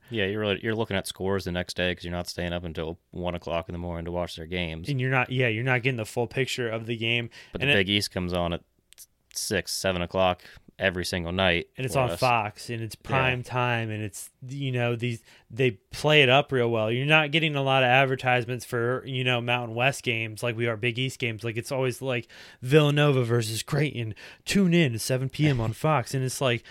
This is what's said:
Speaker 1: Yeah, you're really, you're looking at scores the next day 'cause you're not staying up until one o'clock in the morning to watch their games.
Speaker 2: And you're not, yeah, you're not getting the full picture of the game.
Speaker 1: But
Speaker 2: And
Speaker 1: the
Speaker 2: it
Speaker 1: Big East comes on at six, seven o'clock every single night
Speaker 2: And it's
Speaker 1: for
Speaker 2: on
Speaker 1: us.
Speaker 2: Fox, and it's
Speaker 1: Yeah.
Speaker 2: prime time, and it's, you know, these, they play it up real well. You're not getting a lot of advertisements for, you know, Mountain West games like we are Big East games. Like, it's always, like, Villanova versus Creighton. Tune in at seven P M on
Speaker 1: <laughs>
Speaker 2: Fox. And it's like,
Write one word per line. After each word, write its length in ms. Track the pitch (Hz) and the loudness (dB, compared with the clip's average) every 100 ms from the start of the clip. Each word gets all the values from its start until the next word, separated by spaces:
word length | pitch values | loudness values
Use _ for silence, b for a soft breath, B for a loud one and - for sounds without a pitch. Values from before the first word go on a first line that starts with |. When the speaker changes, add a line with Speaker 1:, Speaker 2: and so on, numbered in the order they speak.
| - | -6
Speaker 1:
Yeah, 160 | 113 98 | -2 0
you're 140 | 107 | 0
really, 200 | 104 95 | 0 0
you're 120 | 113 110 | -2 -2
looking 200 | 110 95 | -2 -2
at 120 | - | -4
scores 380 | - 95 98 90 | -4 -2 -2 -2
the 60 | |
next 240 | 87 87 - | -4 -4 -2
day 180 | 90 | -2
'cause 100 | 87 | -2
you're 100 | 87 | -6
not 140 | 87 87 | -6 -6
staying 260 | - 87 | -6 -4
up 100 | 87 | -4
until 340 | 87 80 80 87 _ | -6 -6 -6 -8 _
one 240 | 90 87 87 | -8 -6 -6
o'clock 320 | - 82 82 | -4 -4 -4
in 40 | |
the 60 | 87 | -8
morning 260 | 87 85 85 | -6 -6 -6
to 60 | |
watch 240 | 87 85 - | -4 -6 -8
their 100 | 80 | -6
games. 420 | 90 85 80 92 | -4 -4 -4 -4
Speaker 2:
And 100 | 135 | -2
you're 120 | 127 | 0
not, 180 | 131 120 | 0 0
yeah, 160 | 131 123 | 2 2
you're 160 | 107 | 2
not 200 | 131 127 | 0 2
getting 140 | 123 123 | 0 -2
the 80 | 107 | -4
full 220 | - 117 | -4 -2
picture 420 | 135 127 - 117 | -2 -4 -2 -4
of 160 | 113 113 | -4 -6
the 100 | 117 | -4
game. 340 | 113 120 117 B B | 0 0 -2 B B
Speaker 1:
But 100 | - | -4
Speaker 2:
And 80 | 139 | 2
Speaker 1:
the 40 | |
Speaker 2:
it 40 | 104 | 2
Speaker 1:
Big 100 | 95 | 4
East 220 | 104 - | 2 0
comes 220 | 95 90 | -2 -2
on 200 | 90 85 | 0 0
at 80 | 85 _ _ _ - - _ _ | -2 _ _ _ -20 -20 _ _
six, 380 | - - 98 - | -8 -2 -2 -2
seven 280 | - 95 90 | -2 0 0
o'clock 420 | 87 95 92 87 - - _ - | 0 2 2 2 -6 -20 _ 0
every 240 | 95 90 | 0 0
single 300 | 85 92 85 | -2 -4 -2
night 340 | 92 92 85 - - | 2 4 2 0 -8
Speaker 2:
And 80 | 131 | -4
it's 100 | 135 | 0
Speaker 1:
for 40 | |
Speaker 2:
on 120 | 123 | 0
Speaker 1:
us. 80 | 85 | 0
Speaker 2:
Fox, 480 | 127 120 104 - - | 2 2 0 -8 -10
and 120 | 117 | -8
it's 140 | 113 - | -8 -10
Speaker 1:
Yeah. 60 | - | -4
Speaker 2:
prime 340 | 135 131 127 | 0 0 -2
time, 460 | 120 123 123 117 113 | -4 -2 0 0 -2
and 120 | 107 | -4
it's, 280 | 107 - - _ 127 | -6 -8 -16 _ -12
you 240 | 143 135 | -6 -4
know, 240 | 123 120 120 | 0 0 0
these, 260 | 123 117 _ b b | -2 -4 _ b b
they 200 | 117 127 | 0 0
play 500 | - _ - 151 151 | 0 _ -2 4 6
it 80 | 131 | 8
up 240 | 135 147 | 6 4
real 180 | 131 117 | 0 2
well. 180 | 113 110 | 2 0
You're 160 | 120 139 | 0 4
not 260 | 156 151 | 4 4
getting 220 | 160 156 143 | 0 0 0
a 40 | |
lot 220 | 135 135 | 2 4
of 40 | 123 | 4
advertisements 760 | 131 135 131 131 123 113 123 | 4 4 2 0 0 0 -6
for, 400 | - 123 120 127 123 | -4 -2 0 -2 -4
you 200 | 131 127 | -4 0
know, 160 | 123 | 0
Mountain 340 | 120 123 120 113 | 0 -2 -2 0
West 280 | 131 131 | 0 0
games 380 | 127 113 113 107 | -2 -2 -4 -6
like 140 | 123 113 | -4 -2
we 120 | 117 | -2
are 100 | 107 | -2
Big 200 | 123 117 | -2 -2
East 220 | 131 - | -4 -4
games. 240 | 120 110 | -6 -4
Like, 140 | 117 110 | -6 -6
it's 140 | - | -4
always, 300 | 135 131 120 | -2 -2 -2
like, 280 | 131 123 - B B B | -4 -4 -6 B B B
Villanova 640 | 127 151 147 147 147 131 117 | 4 6 6 4 4 4 4
versus 360 | 120 110 113 | 2 0 -4
Creighton. 540 | - 147 151 120 113 - B B - | -4 -2 -2 -2 -6 -8 B B -2
Tune 280 | 202 185 | 4 6
in 220 | 170 147 113 | 6 4 2
at 60 | |
seven 260 | - 131 131 | -2 -2 -2
P 200 | - 151 | 2 2
M 120 | 127 | 2
on 140 | 113 | 0
Speaker 1:
<laughs> 0 | |
Speaker 2:
Fox. 400 | 113 156 147 113 | 0 2 2 0
And 100 | 135 | -2
it's 160 | 131 - | -2 0
like, 240 | 135 117 - | 0 0 -4